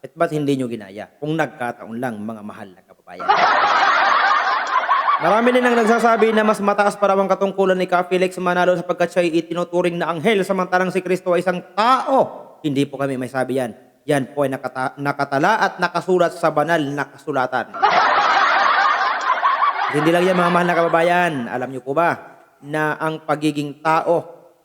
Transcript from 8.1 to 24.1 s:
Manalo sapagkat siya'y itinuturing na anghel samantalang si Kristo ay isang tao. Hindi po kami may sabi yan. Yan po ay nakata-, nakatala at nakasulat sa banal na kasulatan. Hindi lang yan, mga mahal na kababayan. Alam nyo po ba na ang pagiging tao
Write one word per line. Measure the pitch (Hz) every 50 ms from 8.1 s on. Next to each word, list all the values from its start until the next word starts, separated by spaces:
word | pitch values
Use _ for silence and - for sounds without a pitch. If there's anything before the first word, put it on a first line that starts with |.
| 185 180 185 180 185
Manalo | 180 185 180 175 180 180 180 180
sapagkat | 175 180 - 175 151 175 175 -
siya'y | 185 175 170 156 170
itinuturing | 165 - 165 175 175 170 - 175 175 180 170
na | 170 165 156
anghel | 175 165 143 214 226 196 180
samantalang | 185 196 190 185 180 180 180 185 185
si | 185 190
Kristo | 185 180 185 180 - 185
ay | 175 175
isang | 170 185 180 180 - -
tao. | - 196 214 240 262 247 - 311 269 254 131 110 - - - - - -
Hindi | - 156 135 135 143
po | 139 139 127
kami | 139 139 135
may | 123 127 120
sabi | 131 131 127 127 127
yan. | 131 127 113 101 - - _ _ _ _
Yan | - 147 139 131 - -
po | 143 143
ay | 135
nakata-, | 135 127 - 127 - 131 127 139 - 143
nakatala | 143 143 143 - 139 139 139 135 156 190 220 220 185
at | 185 - -
nakasulat | 180 170 - 170 - 185 185 180 175 165 160
sa | - - 160
banal | 147 151 147 160 170 165 147
na | 139 143 143 135 -
kasulatan. | - - - 160 139 135 127 127 131 123 110 - - - - - - - - - - - - - - - - - - 762 - 1077 1077 - - 1077 1077 - - 1047 - - - 1047 1017 - - 1077 - - - - - - - - -
Hindi | 147 147 165
lang | 165 175 180 185
yan, | 185
mga | 180 175 175
mahal | 180 175 175 175
na | 175
kababayan. | 165 170 170 170 165 170 175 175 180 180 170 156 131 120 107
Alam | 101 123 127 123
nyo | 135 127
po | - 131 139
ba | 160 170 165 135 - - - - - - _ _ _
na | 143 143 151 156 156 151 147 -
ang | 156 160 160 151 -
pagiging | - 147 151 151 156 147 147 147 147 139 _
tao | - 160 160 165 - -